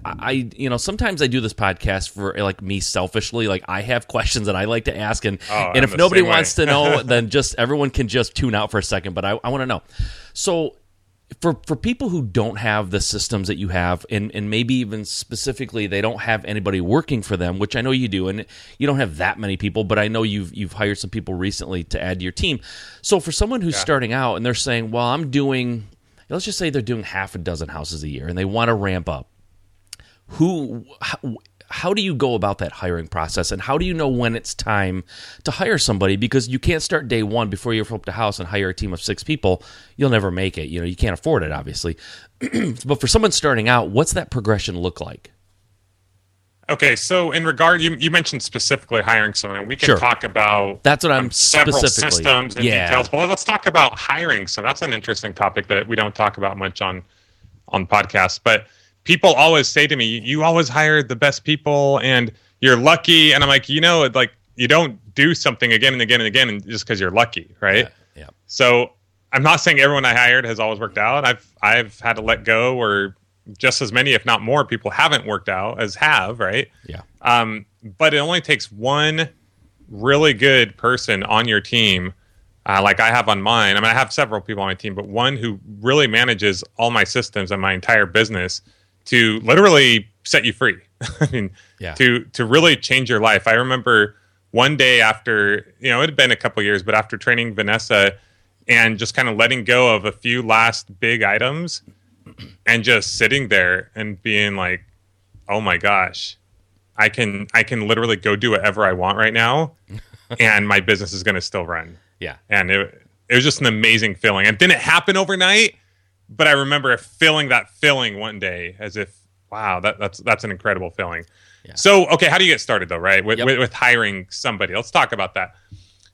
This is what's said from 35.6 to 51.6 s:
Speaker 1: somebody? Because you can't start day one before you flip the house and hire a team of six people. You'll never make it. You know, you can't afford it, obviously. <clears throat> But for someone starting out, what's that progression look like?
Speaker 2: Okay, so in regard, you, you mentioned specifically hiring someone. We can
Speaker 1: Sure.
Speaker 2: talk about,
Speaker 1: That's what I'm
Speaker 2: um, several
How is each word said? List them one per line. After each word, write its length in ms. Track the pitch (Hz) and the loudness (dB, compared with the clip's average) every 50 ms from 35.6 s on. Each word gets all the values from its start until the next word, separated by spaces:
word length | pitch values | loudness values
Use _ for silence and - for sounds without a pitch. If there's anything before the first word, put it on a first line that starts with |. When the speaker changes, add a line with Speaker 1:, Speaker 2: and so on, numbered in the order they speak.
| 190 202 220 151 | -2 0 0 0
Speaker 1:
somebody? 380 | - - 110 95 98 95 98 | 0 0 0 2 2 2 2
Because 300 | 101 113 117 - 131 120 | 0 0 0 0 0 0
you 120 | 120 123 131 | -2 -4 -4
can't 240 | - - 175 160 151 | -2 -2 -2 -2 -2
start 260 | - - 156 147 117 | -4 -4 -4 -2 -2
day 140 | 123 113 110 | -2 -2 0
one 260 | 104 107 117 113 104 | 0 -2 -2 -2 -2
before 240 | 95 95 - 123 113 | -4 -6 -4 -2 -2
you 100 | 110 107 | -2 -2
flip 220 | 101 113 104 - | -4 -8 -10 -8
the 80 | - 90 | -8 -6
house 260 | 107 113 104 101 - | -4 -2 -2 -4 -4
and 80 | 92 | -6
hire 220 | 82 101 101 98 92 | -6 -4 -2 -2 -2
a 60 | 90 | -4
team 180 | - 110 101 90 | -6 -6 -6 -6
of 80 | 82 | -6
six 240 | - - 101 - - | -6 -6 -6 -6 -6
people. 380 | - 156 - - 95 92 - - - - - - _ _ | -6 -4 0 0 0 0 0 -2 -10 -20 -20 -20 _ _
You'll 140 | - 143 135 | -2 0 2
never 200 | 120 107 98 95 | 2 2 0 0
make 280 | 87 90 95 95 - - | -2 -4 -4 -4 -6 -6
it. 100 | 78 73 | -8 -8
You 120 | 80 87 | -8 -6
know, 60 | 85 | -6
you 100 | 87 90 | -6 -4
can't 180 | - - 110 87 - | -2 -2 -2 -2 -4
afford 240 | - 160 160 110 85 | -2 0 0 0 0
it, 80 | 76 | -2
obviously. 460 | 73 73 71 71 - - - 85 78 - - - - - - _ _ - | -6 -8 -10 -10 -10 -8 -8 -8 -8 -8 -12 -20 -20 -20 -20 _ _ -12
<clears throat> 440 | 254 269 - 233 220 165 117 120 - | -8 -6 -4 -4 -4 -4 -6 -6 -4
But 160 | 127 143 - | -4 -2 -2
for 60 | - | 0
someone 260 | - - 226 220 202 - | 2 4 4 4 4 2
starting 380 | - - 147 131 113 107 117 | 0 0 0 0 0 2 2
out, 180 | 123 120 107 82 | 2 2 2 2
what's 240 | 98 120 160 - - | 2 0 2 2 0
that 180 | 185 165 - | -4 -6 -6
progression 480 | - 120 104 107 107 101 - - 90 87 | -6 -4 0 0 0 0 -2 -4 -6 -4
look 220 | 87 90 87 - | -4 -6 -6 -8
like? 300 | 80 85 - - - - _ _ _ _ _ _ _ _ _ _ _ _ _ _ _ _ _ _ _ _ _ _ _ _ _ _ _ - | -12 -14 -14 -16 -20 -20 _ _ _ _ _ _ _ _ _ _ _ _ _ _ _ _ _ _ _ _ _ _ _ _ _ _ _ -6
Speaker 2:
Okay, 240 | 151 139 - 139 120 | -2 0 2 2 2
so 380 | - - - 185 180 175 165 135 | 2 0 0 0 0 0 0 -2
in 120 | 165 165 | -2 -2
regard, 380 | 160 143 123 160 165 180 170 160 | -2 0 2 4 4 4 4 2
you, 140 | 165 165 | 0 -2
you 140 | 120 147 160 | -2 -2 0
mentioned 320 | 160 175 165 - - 127 - | 0 0 0 0 -4 -6 -8
specifically 600 | - - 123 - - 143 - - - 117 110 95 | -8 -6 -6 -2 -2 -2 -2 -2 -2 -2 0 2
hiring 320 | 113 117 110 107 107 101 | 2 2 2 2 0 -2
someone. 320 | - - 101 98 98 101 | -4 -6 -6 -6 -8 -8
We 80 | 110 135 | -8 -6
can 100 | 135 - | 0 4
Speaker 1:
Sure. 120 | - 120 90 | 4 4 4
Speaker 2:
talk 240 | 117 123 120 - - | 4 2 0 0 -2
about, 580 | 107 95 110 107 104 104 104 101 98 98 - - | -4 0 2 4 4 4 2 2 0 -2 0 2
Speaker 1:
That's 200 | 143 147 139 - | 2 2 2 2
what 80 | 165 139 | 2 2
I'm 120 | 131 - | 2 0
Speaker 2:
um, 60 | 120 | -2
several 460 | - - - - - 151 | -2 0 2 2 4 4